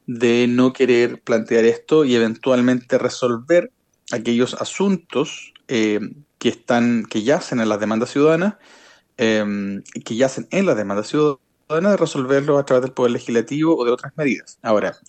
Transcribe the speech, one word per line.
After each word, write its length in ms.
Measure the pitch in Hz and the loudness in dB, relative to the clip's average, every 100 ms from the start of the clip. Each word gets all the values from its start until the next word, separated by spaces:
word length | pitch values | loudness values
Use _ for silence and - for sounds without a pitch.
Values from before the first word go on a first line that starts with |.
| - | -12
de 400 | 117 120 120 120 | 0 2 2 2
no 260 | 123 127 | 2 2
querer 480 | 127 123 120 120 123 | 2 2 4 2 -2
plantear 420 | - 117 110 113 113 | -2 -2 0 2 4
esto 380 | 117 - 156 | 2 2 2
y 100 | 139 120 | 4 2
eventualmente 800 | 113 110 135 123 123 127 - 123 | 0 -2 0 2 2 0 0 -2
resolver 760 | 123 - 123 117 139 175 170 _ _ _ - | -2 -2 -2 -2 0 2 0 _ _ _ -10
aquellos 440 | 113 117 120 123 - | -6 0 0 0 -2
asuntos, 1000 | 117 - 196 180 - 127 160 - - - - | -8 -2 0 0 -2 -4 -4 -8 -18 -18 -6
eh, 300 | 117 107 104 107 - _ - | -2 0 -2 -6 -14 _ -6
que 100 | 120 | -4
están, 560 | 113 - 120 120 117 104 | -2 -2 0 2 0 -2
que 160 | 110 | -4
yacen 380 | 110 156 - 123 | 0 -2 -2 -2
en 100 | 107 | -2
las 100 | 104 | -2
demandas 300 | 107 110 120 | -2 -2 -2
ciudadanas, 460 | 143 151 165 202 - _ - - _ _ - | 2 2 2 -2 -6 _ -20 -20 _ _ -4
em, 640 | 113 107 104 101 98 98 - - - | 0 0 -2 -4 -6 -8 -12 -14 -8
que 100 | 113 | -2
yacen 320 | 131 - - | -2 -2 -6
en 140 | 180 185 | -2 0
las 100 | 113 | 0
demandas 300 | 98 101 107 | -2 -4 -2
ciudadanas, 320 | 151 151 139 _ _ - | 0 0 -2 _ _ -6
de 280 | 156 196 190 | -2 2 2
resolverlos 640 | 160 147 127 139 143 143 | 0 -2 0 0 2 0
a 60 | 139 | 2
través 160 | 127 | 0
del 120 | 127 | 0
Poder 180 | 131 123 | 0 0
Legislativo 640 | 123 - 117 113 147 160 160 | 0 -2 -2 -2 0 0 2
o 80 | 120 | 0
de 60 | |
otras 220 | 127 139 - | -2 -4 -4
medidas. 400 | 143 - - - | -4 -4 -8 -10
Ahora, 320 | 117 104 90 - | -2 0 -2 -8